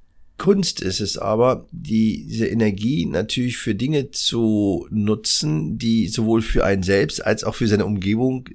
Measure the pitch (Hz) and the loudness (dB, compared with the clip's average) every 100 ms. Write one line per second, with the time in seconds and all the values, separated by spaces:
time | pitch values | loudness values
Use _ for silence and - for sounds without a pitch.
0 | - - - - 170 196 180 - 95 95 | -20 -20 -20 -2 2 2 2 -2 -4 -4
1 | 101 - 101 110 123 120 - - 87 110 | -4 -4 -2 2 2 2 -6 -12 -2 2
2 | 110 - - 110 110 113 107 95 113 151 | 2 0 -6 -2 -2 2 0 0 -2 -2
3 | 73 82 107 - 123 120 120 101 131 151 | -2 -2 -2 -2 -4 -4 -4 -2 0 -2
4 | 123 - - 117 110 107 101 85 - 107 | -2 -4 -2 0 2 2 2 0 -2 -2
5 | 104 107 - - 151 156 151 113 113 113 | 0 0 0 0 0 -2 -2 -2 0 2
6 | 107 110 110 113 110 - 98 98 90 98 | 0 0 2 2 2 2 2 2 2 2
7 | - - - 110 110 - 117 104 95 104 | 2 -2 -2 -2 -2 0 2 2 2 -2
8 | 95 110 131 127 123 | 0 0 0 -2 -8